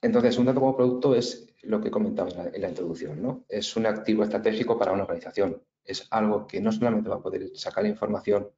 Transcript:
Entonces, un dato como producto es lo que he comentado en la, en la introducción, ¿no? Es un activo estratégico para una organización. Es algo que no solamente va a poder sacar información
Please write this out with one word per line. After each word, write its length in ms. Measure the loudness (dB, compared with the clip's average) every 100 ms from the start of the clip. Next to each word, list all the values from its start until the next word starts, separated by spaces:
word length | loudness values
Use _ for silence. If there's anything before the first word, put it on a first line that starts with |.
Entonces, 340 | 4 4 4 4
un 80 |
dato 160 | 4 4
como 160 | 2 4
producto 380 | 2 4 2
es 320 | 2 2 -6 -16 _
lo 180 | -4 -2
que 80 | 0
he 20 |
comentado 380 | 0 0 0 -4
en 80 | -4
la, 80 | -8
en 100 | -4
la 80 | -6
introducción, 540 | -4 -6 -6 -8 -6
¿no? 240 | -6 -6 _
Es 260 | -6 -4
un 120 | 0 0
activo 360 | 0 0 2
estratégico 560 | 2 2 0 0 0 2
para 140 | 2
una 120 | 0
organización. 580 | 0 -4 -6 -2 -2 -2 _ _
Es 240 | -10 -10 -2
algo 360 | 0 2 0 -2
que 140 | -2
no 100 | -2
solamente 360 | 2 2 2 0
va 80 | -4
a 60 |
poder 340 | -4 -6 -6 -8
sacar 300 | -6 0 0
información 640 | 0 -2 -2 0 0 0